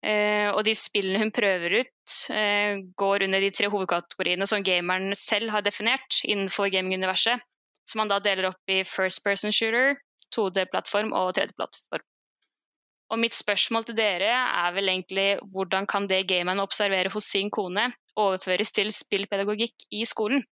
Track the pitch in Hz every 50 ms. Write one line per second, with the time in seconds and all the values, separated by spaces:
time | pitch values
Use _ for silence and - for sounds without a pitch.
0 | - 214 214 208 208 208 208 208 208 208 202 - 208 214 220 - - - _ 208
1 | 190 190 190 202 214 220 - - 214 202 190 180 170 175 180 220 254 - _ _
2 | _ - - - - - - 214 214 202 202 208 208 208 202 196 190 180 185 -
3 | 202 196 196 202 196 196 190 190 196 196 196 - 202 208 202 202 190 180 175 175
4 | - _ - _ 185 175 180 180 196 190 220 202 196 196 180 175 175 175 185 185
5 | 190 196 202 - - - 226 202 226 226 214 214 196 208 202 - 208 220 254 269
6 | - _ - - - - 208 202 196 190 - - 202 196 185 185 185 185 185 185
7 | 185 185 185 - - 220 240 240 - _ _ _ _ _ _ _ _ - - 226
8 | 220 208 202 202 190 208 196 190 185 185 185 _ _ - 190 190 190 - - -
9 | 190 185 185 - - 202 202 190 - 208 214 - 226 220 220 240 262 277 285 277
10 | _ _ _ _ - _ - - 208 190 180 196 185 185 - 185 - - - 202
11 | 214 220 - - 185 185 185 - - - - - - - - - _ _ - -
12 | - _ _ _ _ _ _ _ _ _ _ _ _ _ _ _ _ _ _ _
13 | _ _ - 226 233 233 - - - - 202 196 - - 226 226 220 233 226 214
14 | 220 208 190 175 185 214 240 254 254 - - - 170 175 175 190 202 190 185 185
15 | 185 - 190 196 196 196 202 - - 196 190 190 190 175 196 190 202 - - 202
16 | 202 196 190 190 190 180 185 180 175 175 185 202 196 196 - - 214 196 196 185
17 | 180 190 180 214 - - - 202 190 208 - - 196 180 180 196 226 247 233 _
18 | _ _ _ - 214 196 190 185 - 190 185 180 214 - - - 196 214 214 -
19 | - _ - 190 202 - 214 196 202 202 214 208 226 240 _ _ - _ - 208
20 | 226 - - - 220 208 254 285 220 _